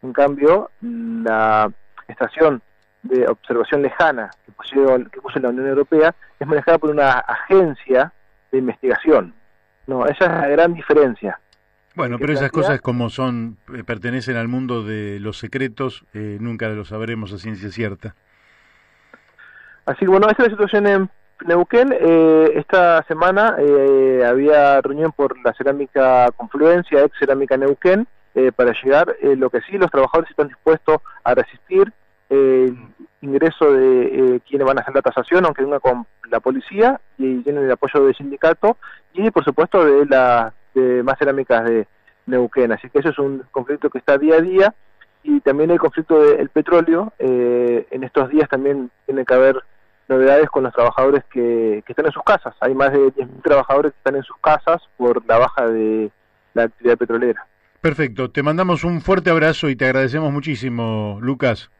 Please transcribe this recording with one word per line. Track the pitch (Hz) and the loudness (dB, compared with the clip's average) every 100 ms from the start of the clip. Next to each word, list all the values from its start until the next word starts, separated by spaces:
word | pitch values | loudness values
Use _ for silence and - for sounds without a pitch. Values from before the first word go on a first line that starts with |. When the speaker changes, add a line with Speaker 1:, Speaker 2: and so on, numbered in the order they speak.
Speaker 1:
En | 131 | -8
cambio, | 123 143 139 147 185 - _ | 0 0 2 2 2 -2 _
la | 233 233 117 113 113 110 110 107 107 - - - - | -14 -12 -10 -8 -4 -2 0 0 0 -6 -20 -20 -20
estación | 104 117 - 160 127 _ _ _ _ | -8 -8 0 0 0 _ _ _ _
de | - 127 120 | -4 -2 0
observación | 117 - 117 117 147 | -4 -4 -4 -2 -2
lejana | 139 - 165 131 104 - _ | -2 -2 -2 -2 -10 -16 _
que | |
pusieron, | _ - 135 135 127 117 | _ -6 0 2 2 -2
que | - | -16
puso | - 135 | -10 -6
la | 127 | -6
Unión | 123 135 | -4 -4
Europea | 135 143 156 156 - - _ | -4 0 2 2 0 -20 _
es | 143 | -4
manejada | 151 139 165 | -2 2 0
por | 156 | 0
una | 147 139 | 0 0
agencia | 123 120 113 - 190 175 139 - 127 147 _ _ _ _ | 0 -4 -8 0 2 2 -4 -2 0 0 _ _ _ _
de | 131 | -4
investigación. | 127 - 131 107 156 139 90 - _ _ _ _ - | -4 -4 -4 -2 2 2 0 -16 _ _ _ _ -10
No, | 131 127 | -4 -2
esa | 143 180 | 0 -2
es | |
la | 170 139 | 0 0
gran | 147 170 | 2 0
diferencia. | 170 - 151 139 113 101 85 _ _ _ _ _ - | -2 0 2 2 0 -10 -12 _ _ _ _ _ -10
Speaker 2:
Bueno, | 123 120 | -8 -6
Speaker 1:
Que | |
Speaker 2:
pero | 143 | -4
esas | 147 139 | -2 -2
Speaker 1:
plantea | 160 143 | -2 -2
Speaker 2:
cosas | 135 | -2
como | - 120 117 | -4 -4 -6
son, | - 131 120 117 107 _ | -6 -6 -6 -10 -14 _
eh, | 127 | -18
pertenecen | - 110 120 127 120 120 | -10 -8 -6 -8 -6 -6
al | 117 | -6
mundo | 127 131 120 | -6 -6 -8
de | 104 107 104 101 | -8 -10 -10 -10
los | 104 - | -12 -12
secretos, | 110 131 131 110 131 - _ | -12 -8 -8 -6 -10 -10 _
eh, | 107 107 101 | -14 -12 -10
nunca | 117 113 113 | -10 -8 -8
lo | 107 98 | -8 -10
sabremos | 107 110 113 104 | -10 -10 -10 -10
a | 101 | -12
ciencia | 110 104 101 | -14 -12 -14
cierta. | 104 110 98 110 - _ _ _ _ _ _ _ _ _ - _ _ - - - _ - | -8 -8 -8 -16 -20 _ _ _ _ _ _ _ _ _ -20 _ _ -20 -20 -20 _ -10
Speaker 1:
Así | - | -2
que | 190 | 2
bueno, | 190 214 | 4 4
esa | 214 | 2
es | 233 | 0
la | 202 | 0
situación | 202 208 202 | -2 0 2
en | 196 190 _ _ _ 165 | 0 -2 _ _ _ -2
Neuquén. | 170 175 233 269 - | 0 2 2 2 2
Eh, | 165 165 160 160 160 151 | 2 4 6 6 4 0
esta | 147 190 175 165 160 | 0 2 4 2 -2
semana, | 156 175 190 220 196 | -2 0 2 0 2
eh, | 147 143 139 135 135 131 120 | 2 2 4 2 2 2 0
había | 127 143 151 143 139 | 2 4 4 4 2
reunión | 135 147 160 | 0 -4 -6
por | - 139 131 | -2 -4 -2
la | 123 | -4
cerámica | 113 131 143 139 143 131 127 123 - | -2 -4 -4 -4 0 2 4 2 0
Confluencia, | 117 147 156 175 175 143 | -12 0 4 4 2 2
ex | 151 - | 2 0
cerámica | 135 135 135 131 | -2 0 0 0
Neuquén, | 135 139 180 190 240 _ _ - | 0 0 2 0 -2 _ _ 0
eh, | 131 123 | 0 2
para | 123 113 | 0 0
llegar. | 131 139 175 - | 0 2 2 -2
Eh, | 139 135 | 0 0
lo | 127 | 0
que | 120 | -4
sí, | - 196 | -6 -2
los | 175 | 0
trabajadores | 143 131 165 165 | 2 2 0 -2
están | - 147 | -4 -6
dispuestos | - - 160 - 156 - - | -2 0 2 2 0 -2 -8
a | 123 | -2
resistir, | 123 - - _ 185 202 _ _ _ _ | 0 -2 -8 _ 2 2 _ _ _ _
eh, | 139 135 131 127 123 110 _ - _ | 2 4 4 2 -2 -18 _ -20 _
el | 143 | -4
ingreso | 139 165 - 151 | 0 0 2 4
de, | 135 131 127 131 131 131 123 | 6 4 4 2 0 2 0
eh, | _ | _
quienes | 139 135 | -2 0
van | 135 | 0
a | |
hacer | 117 135 | -2 -2
la | |
tasación, | 131 127 123 175 180 | 0 -4 0 2 2
aunque | 139 | -2
venga | 135 143 | -4 0
con | 131 123 117 _ - | 0 -2 -8 _ -6
la | 113 | -4
policía, | 131 131 - 196 233 269 _ _ | -2 -4 -8 0 0 0 _ _
y | 131 127 | -4 -4
tienen | 123 147 135 | -4 -2 -2
el | |
apoyo | 123 139 147 139 | 0 0 2 2
del | 123 | 0
sindicato, | 139 139 160 165 208 233 - - _ | -8 -2 0 2 0 -2 -10 -20 _
y | 180 214 | -4 0
por | 190 | 0
supuesto | 151 139 170 196 | -2 -2 0 2
de | 156 143 143 | 4 4 4
la, | 135 127 120 113 - _ | 2 4 2 0 -8 _
de | 131 127 123 | -2 0 0
más | 123 135 | -2 -2
cerámicas | 143 139 131 117 113 | -2 -2 0 0 2
de | 113 104 _ _ _ - | -2 -4 _ _ _ -6
Neuquén. | 127 120 - 120 | -2 -2 0 0
Así | 110 127 | -2 -4
que | 143 | -4
eso | 151 | -4
es | 143 | -4
un | 139 135 127 | -6 -6 -10
conflicto | 135 123 147 147 | -10 -6 -6 -4
que | 131 | -4
está | - 139 | 0 0
día | 151 160 | 4 2
a | |
día, | 175 185 196 220 _ _ _ _ | 2 2 2 0 _ _ _ _
y | - 294 | -2 0
también | 143 139 160 | 0 0 2
el | 175 | 2
conflicto | 156 - 156 160 | 0 -2 0 4
del | 147 147 139 | 6 4 0
petróleo. | - 151 175 165 165 214 _ | -2 2 2 2 0 -2 _
Eh, | 131 123 120 123 120 120 - | -2 0 0 0 0 -2 -4
en | 131 | -12
estos | 131 - 131 | -4 -2 0
días | 151 147 | 0 0
también | 131 139 143 127 _ - | -2 -2 -4 -8 _ -8
tiene | 135 127 | -6 0
que | |
haber | 127 131 131 - _ _ _ _ | 4 4 2 -6 _ _ _ _
novedades | 131 131 143 151 | 2 4 4 4
con | 147 | 0
los | 127 | -4
trabajadores | 123 117 113 135 139 - | 0 0 2 0 0 -2
que, | 127 120 117 110 107 - | -4 -2 0 -2 -4 -6
que | |
están | 123 147 | -4 -4
en | |
sus | - | -2
casas. | - 202 123 _ | -2 -2 -2 _
Hay | 123 | -4
más | 135 139 | 0 0
de | 139 135 | 2 2
diez | 131 127 | 0 -10
mil | 135 | -8
trabajadores | 165 143 127 139 151 | 2 2 2 0 0
que | - | -4
están | 135 139 | -6 -6
en | |
sus | 131 - | -10 -6
casas | - 151 - 170 _ _ | -2 0 0 -4 _ _
por | 123 120 113 | -2 -2 0
la | 113 | 2
baja | 131 - 117 | 2 0 -2
de | 113 110 110 104 _ _ _ _ | -2 -2 -2 -4 _ _ _ _
la | - | -2
actividad | 117 _ 120 117 | -2 _ 0 0
petrolera. | 120 117 123 110 - _ _ _ | 0 -2 -2 -4 -8 _ _ _
Speaker 2:
Perfecto, | 165 147 143 107 127 | -6 -4 -6 -6 -8
te | - | -4
mandamos | 143 160 185 170 | -4 -2 -2 -2
un | 170 170 | -4 -6
fuerte | - 185 175 | -2 0 2
abrazo | 165 156 160 156 | 2 2 0 -4
y | 123 | -2
te | 131 | -2
agradecemos | 131 135 147 156 | 0 -2 -2 -4
muchísimo, | 143 143 131 127 120 117 110 104 101 | -6 -6 -8 -6 -6 -4 -4 -6 -6
Lucas. | 120 135 135 107 - | -6 -4 -4 -4 -10